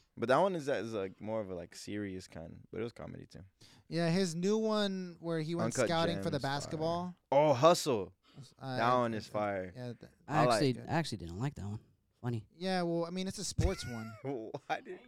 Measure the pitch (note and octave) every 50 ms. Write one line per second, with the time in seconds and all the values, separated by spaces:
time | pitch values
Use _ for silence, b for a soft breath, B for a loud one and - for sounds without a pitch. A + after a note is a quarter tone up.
0 | b b - - A2+ A#2 C3 D#3 F#3 G3+ F#3 D#3+ C3+ C#3+ B2+ F#2+ G#2 A2+ A2+ G2+
1 | F#2+ F#2 F2 - G#2 G#2+ A2 A2 G2+ F#2 F#2 E2+ E2+ E2 - - - G2+ G2+ G#2
2 | G#2 G2 F#2 F#2 - - - D#2+ E2+ - - F#2+ - - - F#2+ A#2 A#2+ - -
3 | D#2+ F2 E2+ E2 E2 - - - F#2+ - _ _ b b b b b b D3+ E3
4 | E3+ D#3+ E3+ F#3+ G3 E3+ D#3 E3+ F3 G3 G#3+ A3 A3 G#3+ G#3+ G#3+ G3+ G3 F#3+ F#3
5 | F#3 F3+ E3 - D#3 E3+ E3 D#3+ D#3 D#3+ E3+ E3+ A3+ - - C3 A#2 - E3 E3
6 | E3 E3+ E3+ - - E3+ - B2+ C3 C3+ C#3 D3 - - E3 D#3 D#3+ E3 E3+ F3
7 | F3+ F3+ F3 _ _ - C3 C#3+ - D4+ C3+ A#2+ D#3 E3 F3 - - D3+ A#2+ G#2
8 | F2+ E2+ - _ B B B C#3+ C3 B - - C3 C3+ B2+ B2 A2+ A#2+ B2+ B2
9 | A#2+ A2+ A2+ G#2+ - - - G#2 G#2 G2+ G2 F#2+ F#2 F2+ G2 B2+ B2 A#2+ A2+ -
10 | - - - _ _ - D3 D3+ B2 B2 A#2 G#2 D3 C3 A#2+ A#2 A#2+ - C3 E3+
11 | C#3+ - A#2+ - E2+ D#2+ F2 G2 C3 D3 C#3+ - F#2+ G2+ G#2 - - _ _ _
12 | _ _ _ _ - B2 A#2+ A2 - - _ D#3+ F3+ F#3+ F#3 F3+ F3 E3+ E3+ E3+
13 | E3 E3+ F3+ F#3 F#3 F#3+ - G#3 F3 - - - - F#3 F#3 - - C3 A#2+ A2+
14 | A2 A2 A2 - - C3+ C#3 A2+ A2 G2+ - - - - D#3 - C4 - F#3 -
15 | -